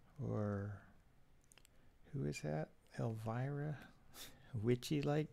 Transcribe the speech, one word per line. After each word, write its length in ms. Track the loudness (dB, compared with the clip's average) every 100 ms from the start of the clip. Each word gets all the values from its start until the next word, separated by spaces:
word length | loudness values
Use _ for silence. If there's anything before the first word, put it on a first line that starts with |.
| -20 -6
Or 500 | -2 0 0 0 -2 -6 -14 -20 -20 -20 -20 -20 -20 -20 -20 -20 -20 -20 -8
who 120 | -2 -2
is 160 | -2
that? 280 | -2 -2 -4 -8 -12 -4
Elvira? 760 | -2 -2 -2 -2 -2 -2 -4 -4 -10 -20 -20 -16
<laughs> 440 | -14 -16 -8 0
Witchy-like 640 | 4 4 4 2 4 4 2